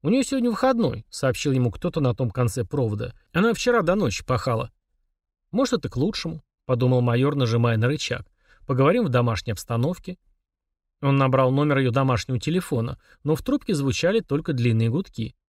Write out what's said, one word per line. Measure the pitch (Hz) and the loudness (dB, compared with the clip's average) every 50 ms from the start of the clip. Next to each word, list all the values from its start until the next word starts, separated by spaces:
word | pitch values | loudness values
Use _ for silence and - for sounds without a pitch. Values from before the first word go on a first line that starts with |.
«У | - 147 | 2 2
нее | 220 269 254 | 2 2 2
сегодня | - 277 269 233 240 | 0 -2 0 0 0
выходной», — | 220 - - 262 262 233 214 135 - 107 - _ | 0 2 2 2 2 2 0 0 -2 -4 -12 _
сообщил | - - - 131 120 - - 147 | -8 -2 -2 -2 -2 0 0 0
ему | 131 127 123 120 | 2 2 2 0
кто-то | - - - 175 - 165 | -2 -2 -6 -4 -2 0
на | 143 123 117 | 0 0 0
том | - 135 117 | 0 -2 -4
конце | - - 123 117 - 131 117 | 0 0 -2 -2 0 -4 -6
провода. | - - 143 127 110 104 104 113 - - _ _ _ | -4 -2 -2 -2 -2 -2 -4 -6 -10 -12 _ _ _
«Она | - 165 202 233 220 | -2 0 2 2 0
вчера | - - 247 240 233 180 | 0 0 2 2 2 2
до | 160 185 | 2 2
ночи | 214 190 120 92 - - | 2 0 0 -2 -4 -2
пахала». | - 131 117 - 131 117 110 - - _ _ _ _ _ _ _ _ _ _ _ _ _ _ _ _ | -2 -2 -2 0 -2 -2 -2 -4 -8 _ _ _ _ _ _ _ _ _ _ _ _ _ _ _ _
«Может, | - 214 277 254 254 | 0 0 0 0 0
это | 185 - 107 | -2 -4 -4
к | - | -2
лучшему», — | 123 139 202 214 - - 165 - 160 _ _ _ _ _ | -2 -2 -2 -2 -4 -8 -8 -10 -10 _ _ _ _ _
подумал | - 131 113 127 127 127 123 | -2 0 2 4 4 4 4
майор, | 120 120 117 123 131 143 147 | 4 2 2 2 2 2 2
нажимая | 143 127 113 113 117 117 120 113 | 0 0 2 2 2 2 2 2
на | 110 117 | 2 2
рычаг. | 123 147 151 - - 123 - - _ _ _ _ _ - _ - | 0 0 -2 -4 -6 -8 -8 -10 _ _ _ _ _ -20 _ -6
«Поговорим | - 135 127 135 147 190 247 226 | -4 2 4 4 4 4 2 0
в | 156 | 2
домашней | 120 123 120 117 113 92 - - 104 | 2 2 2 2 0 -2 -4 -6 -8
обстановке». | - - _ 117 117 120 156 180 - - - 180 _ _ _ _ _ _ _ _ _ _ _ _ _ _ _ _ _ | -8 -6 _ -2 -2 -2 -2 -4 -6 -10 -14 -14 _ _ _ _ _ _ _ _ _ _ _ _ _ _ _ _ _
Он | - 139 139 | 0 2 2
набрал | 139 139 131 127 135 131 127 | 2 2 4 4 4 4 4
номер | 131 139 147 151 143 | 2 2 2 2 2
ее | 135 135 127 | 2 2 2
домашнего | 113 135 135 135 127 104 - - 131 123 | 2 2 2 2 0 -2 -2 -4 -6 -4
телефона, | - 151 165 185 175 - - 123 113 117 - - _ _ - _ _ | -2 -2 -2 -2 -2 -2 -4 -4 -4 -4 -8 -12 _ _ -20 _ _
но | 143 160 | -2 -2
в | - - | -2 0
трубке | - 285 285 - - 196 | -2 -2 -2 -2 -2 -2
звучали | 143 139 135 127 - - 175 202 226 | 0 0 -2 -2 0 0 0 0 0
только | - _ 139 147 151 - 147 | -2 _ -4 -4 -2 -2 -2
длинные | 123 120 123 113 113 113 117 | 0 2 2 2 2 2 0
гудки. | 113 165 190 - - - 113 117 - _ _ | 0 -2 -6 -6 -8 -10 -10 -10 -10 _ _